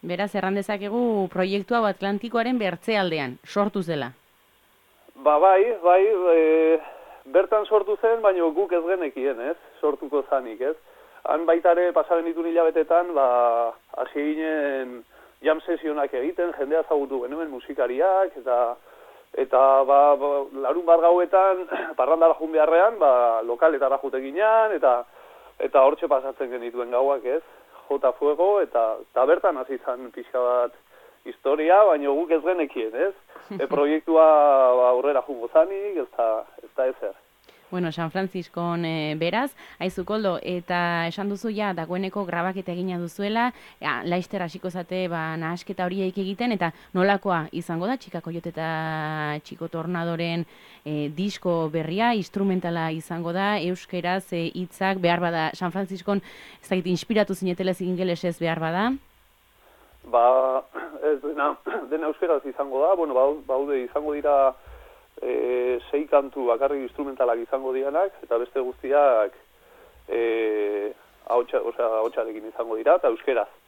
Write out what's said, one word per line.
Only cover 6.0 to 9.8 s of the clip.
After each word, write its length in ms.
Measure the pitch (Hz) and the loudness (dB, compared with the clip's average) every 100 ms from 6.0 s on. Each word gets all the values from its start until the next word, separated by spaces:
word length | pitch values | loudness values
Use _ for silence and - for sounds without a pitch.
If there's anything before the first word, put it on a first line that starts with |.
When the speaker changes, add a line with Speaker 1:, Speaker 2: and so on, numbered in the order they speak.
| 202 208 180 | 6 2 4
Speaker 2:
e, 80 | 165 160 160 160 160 - - - - - | 4 6 4 4 2 -2 -20 -20 -20 0
bertan 320 | 165 185 220 208 | 2 2 0 2
sortu 320 | 214 196 208 | 0 2 0
zen, 240 | 226 233 | 2 4
baina 240 | 214 185 165 | 2 2 0
guk 200 | 156 196 | 0 0
ez 100 | 175 165 | 0 0
genekien, 540 | 185 156 131 131 120 127 | -2 -4 -4 -4 -4 -6
ez? 80 | 139 - - | -8 -12 -4